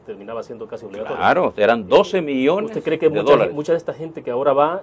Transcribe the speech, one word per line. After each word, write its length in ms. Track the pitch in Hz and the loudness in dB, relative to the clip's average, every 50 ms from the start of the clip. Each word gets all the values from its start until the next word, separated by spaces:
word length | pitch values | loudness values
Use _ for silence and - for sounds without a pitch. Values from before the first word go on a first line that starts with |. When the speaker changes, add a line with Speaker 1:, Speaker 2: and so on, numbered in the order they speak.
| _ | _
Speaker 1:
terminaba 380 | - 104 95 101 107 117 113 107 | -16 -16 -14 -14 -12 -12 -12 -12
siendo 260 | - 120 110 113 104 | -12 -14 -16 -14 -14
casi 160 | 117 110 113 | -14 -14 -14
obligatorio. 320 | 101 98 104 110 - - | -14 -12 -12 -10 -10 -6
Speaker 2:
Claro, 380 | - 90 107 139 180 175 113 90 | 0 2 2 2 2 0 -2 0
eran 320 | 104 104 107 117 117 98 90 | 2 4 4 4 2 2 4
doce 320 | 131 175 202 180 196 190 | 4 4 4 4 0 -2
millones 520 | 160 147 139 131 131 143 175 202 220 220 - | -2 -2 -2 0 2 2 2 0 -2 -6 -8
Speaker 1:
¿Usted 120 | 151 - | -6 -4
cree 140 | 156 160 156 | -4 -2 0
que 100 | 156 156 | 0 0
Speaker 2:
de 140 | 156 104 104 | 0 2 4
Speaker 1:
mucha, 100 | 135 143 | 4 4
Speaker 2:
dólares. 220 | 120 104 - - | 4 4 0 -2
Speaker 1:
mucha 180 | 143 151 175 165 | -4 -2 -2 -2
de 60 | 165 | -2
esta 160 | - - 139 | -2 -6 -8
gente 280 | 127 160 160 160 - - | -8 -12 -12 -12 -12 -10
que 80 | 131 | -6
ahora 220 | 120 123 139 143 135 | -4 0 0 2 4
va, 300 | 143 147 156 175 196 | 4 2 2 0 -4